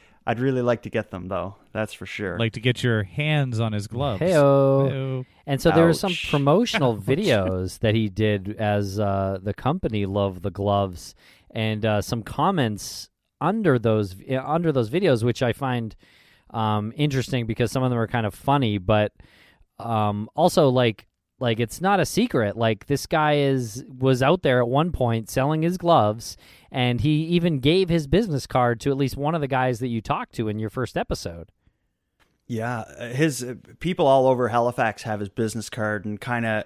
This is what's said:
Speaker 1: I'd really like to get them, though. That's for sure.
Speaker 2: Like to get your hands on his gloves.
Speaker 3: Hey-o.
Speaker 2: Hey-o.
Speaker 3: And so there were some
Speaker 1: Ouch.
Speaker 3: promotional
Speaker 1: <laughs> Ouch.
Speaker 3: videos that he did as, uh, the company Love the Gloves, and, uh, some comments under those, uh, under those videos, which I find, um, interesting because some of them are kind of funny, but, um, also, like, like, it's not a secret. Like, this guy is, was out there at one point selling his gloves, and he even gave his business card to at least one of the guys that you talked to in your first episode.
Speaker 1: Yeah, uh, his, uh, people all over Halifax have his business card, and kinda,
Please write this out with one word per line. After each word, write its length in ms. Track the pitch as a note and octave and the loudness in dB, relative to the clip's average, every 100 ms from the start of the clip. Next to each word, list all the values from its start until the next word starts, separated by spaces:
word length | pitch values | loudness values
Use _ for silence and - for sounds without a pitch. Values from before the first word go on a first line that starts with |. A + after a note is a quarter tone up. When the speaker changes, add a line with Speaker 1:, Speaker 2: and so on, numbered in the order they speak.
| _ _ - | _ _ -4
Speaker 1:
I'd 140 | A#2 | 0
really 220 | C3+ B2+ | 0 2
like 220 | A#2+ A#2 | 0 0
to 60 | G#2+ | -2
get 220 | A2+ G#2+ | -4 -4
them, 160 | F#2 F2+ | -8 -6
though. 280 | F#2 F2+ - _ | -6 -6 -10 _
That's 200 | A2 G#2+ | -6 -6
for 120 | - F#2+ | -8 -12
sure. 340 | - G2+ F2 | -8 -6 -2
Speaker 2:
Like 140 | A#2 | -4
to 80 | A#2 | 0
get 200 | B2 A#2 | -2 0
your 200 | B2 A2 | 0 0
hands 560 | F#2+ - D3+ D3+ C3+ A2+ | -2 -4 0 0 0 -2
on 140 | A2+ | -2
his 140 | G#2+ G2+ | -4 -6
gloves. 320 | A#2+ C#3 G2 | -4 -4 -2
Speaker 3:
Hey-o. 680 | F3 D#3+ C#3 C#3 C3+ C3+ C#3 | 2 4 6 6 4 4 2
Speaker 2:
Hey-o. 360 | C#3 C3+ C3 B2+ _ - | -2 -6 -6 -10 _ -4
Speaker 3:
And 160 | C3+ | 0
so 100 | E3+ | 4
there 140 | D#3+ E3+ | 6 4
were 80 | |
some 200 | D#3+ G3 | 4 -2
Speaker 1:
Ouch. 180 | E3+ - | -4 -2
Speaker 3:
promotional 600 | D3 C#3 F3 A#3+ A3 C3 | 2 4 4 2 2 2
Speaker 1:
<laughs> 40 | G#2+ | 0
Ouch. 60 | |
Speaker 3:
videos 760 | G2 C#3+ G#3 A2 F#2 F#2 F#2 - | 0 0 2 2 2 -2 -4 -2
that 160 | A2+ A2 | 2 2
he 120 | A2 | 0
did 480 | F#2 G#2+ G#2 F#2+ G#2 | 0 0 0 -4 -4
as, 400 | G#2+ G#2 G2+ G2 | 0 0 0 -2
uh, 400 | G2+ G2 F#2+ F#2+ | 0 0 -2 -2
the 100 | G2 | -6
company 520 | - B2+ F#3 - G#2+ G2 | -4 -2 -2 -2 -2 0
Love 360 | G2+ G2 F2+ | 0 0 -2
the 100 | F#2+ | -8
Gloves, 600 | F#2 G2+ G2+ G2 F2 - - _ _ _ | -2 0 2 0 -6 -16 -20 _ _ _
and, 340 | A2+ A2 A2 A2 | -4 -2 0 0
uh, 160 | G#2 | 0
some 220 | - A#2 | -2 -6
comments 840 | G2+ - E3 F#3 A#2 G2+ - - - _ _ - | -6 -2 0 2 0 -2 -10 -14 -18 _ _ -4
under 360 | D#3 A3 F#3+ B2+ | -2 0 2 4
those, 380 | A2+ G#2+ G2 G2 - | 4 2 0 -6 -6
uh, 100 | C3 C3 | -4 -2
under 260 | D#3+ E3+ | 0 2
those 180 | C3+ A2 | 0 0
videos, 320 | D#3+ F#3+ B2 | 2 2 2
which 220 | B2 - | 2 0
I 80 | B2 | -2
find, 440 | - C3+ B2 A2+ - _ _ _ _ _ | -2 -2 -4 -6 -12 _ _ _ _ _
um, 420 | A2+ A2 G#2+ G#2+ A#2 | -4 0 0 -2 -2
interesting 500 | D3 C3+ - C3 A2+ | -2 0 -2 -2 -2
because 260 | A2 A#2 | -2 -2
some 100 | C3+ | 0
of 60 | B2+ | 0
them 100 | A#2+ | 0
are 80 | A2+ | 0
kind 180 | B2 G#2+ | -2 -2
of 80 | |
funny, 440 | - - C#3+ A#2+ G#2 | -4 0 2 2 0
but, 340 | F#2 G#2+ G#2 - - _ _ _ _ - | 2 2 2 -4 -20 _ _ _ _ -12
um, 500 | A#2 A2+ G#2 G#2 A2 | -4 -2 0 -2 -6
also, 360 | - E3+ - C#3+ | 0 2 4 4
like, 340 | B2+ A#2+ G#2 _ _ _ - | 4 2 0 _ _ _ -4
like, 200 | B2 A2+ | -2 0
it's 220 | A#2 - | -4 -2
not 180 | F#3 G3 | 0 2
a 60 | D3+ | 2
secret. 500 | - A#3+ C#3+ G#2 G#2 | 0 0 2 0 0
Like, 300 | A2+ A2 - | 0 0 -2
this 180 | C#3+ - | -4 0
guy 300 | D#3+ D3+ D3 | 0 2 2
is, 500 | C#3 C3+ A#2 A2 - | 2 0 -2 -8 -14
was 360 | B2+ C3 B2+ | 0 2 4
out 180 | C3 F#3 | 4 2
there 160 | D3 B2+ | 2 2
at 80 | A#2+ | 2
one 240 | C3+ E3+ | 0 0
point 380 | - A#2+ A2+ G#2+ | 0 0 -2 -2
selling 320 | C3 C3+ D#3 | -2 0 0
his 160 | E3 F3+ | -2 0
gloves, 580 | E3+ D#3 G#2+ A2+ - - - - _ | 4 4 4 0 -8 -18 -20 -20 _
and 280 | C3 B2 A#2+ | -2 0 2
he 260 | D3 D3+ D#3+ | 2 0 2
even 340 | F3 E3+ C#3+ | 0 2 2
gave 300 | C3+ F3+ F3+ | 2 2 2
his 180 | E3+ C#3 | 0 2
business 400 | E3 A3+ C#3 - | 0 0 -4 -2
card 320 | C3 B2 A#2 | 0 2 0
to 80 | C#3+ | -2
at 80 | C3+ | -2
least 180 | C3+ - | -2 -2
one 180 | C#3+ E3 | -4 -4
of 60 | |
the 60 | C#3 | -2
guys 300 | C3 B2+ A2+ | 0 0 -2
that 100 | B2+ | -4
you 120 | A2+ | -4
talked 320 | - D#3+ B3 | -4 -6 -6
to 140 | - A2 | -6 -4
in 100 | G#2 | -4
your 140 | A2 | -6
first 260 | - A#2+ E3+ | -6 -6 -6
episode. 540 | A#3 - F#2+ E2+ E2 _ _ _ _ _ _ _ _ _ - | -6 -6 -8 -14 -18 _ _ _ _ _ _ _ _ _ -10
Speaker 1:
Yeah, 300 | A2+ A#2 A#2+ - - | -6 -6 -6 -10 -12
uh, 120 | A#2+ | -6
his, 340 | B2 D#3+ B2+ | 0 0 0
uh, 120 | B2 A#2+ - - | -8 -12 -18 -8
people 280 | E3 F#3 D3 | -4 2 4
all 180 | C3+ C3 | 6 6
over 200 | B2+ A#2+ | 4 2
Halifax 560 | A#2+ A#2+ A#2+ A2+ G2+ | 2 0 0 -2 -2
have 160 | A#2 G#2+ | -6 -6
his 80 | G2+ | -6
business 400 | - A2+ A2+ G#2 | -4 -4 -4 -8
card, 360 | - G#2+ G#2+ G#2+ | -6 -4 -4 -6
and 140 | G#2 | -8
kinda, 460 | - A#2+ A2+ G#2+ | -6 -4 -2 -2